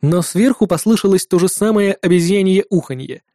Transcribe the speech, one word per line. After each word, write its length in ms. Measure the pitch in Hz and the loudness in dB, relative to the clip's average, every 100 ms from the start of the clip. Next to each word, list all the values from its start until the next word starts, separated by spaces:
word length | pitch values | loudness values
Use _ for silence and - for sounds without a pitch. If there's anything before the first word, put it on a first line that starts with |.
Но 220 | 143 175 | 0 -2
сверху 420 | 170 175 240 254 208 | -2 0 0 0 -2
послышалось 600 | 165 - 226 196 190 - | -2 0 0 2 0 0
то 100 | 180 | 0
же 100 | 180 | 0
самое 460 | - 208 214 202 | -2 -2 0 0
обезьянье 720 | 196 185 180 170 202 190 185 - | -2 0 2 2 0 2 0 0
уханье. 540 | 180 - 127 135 - _ | -2 -4 -12 -12 -16 _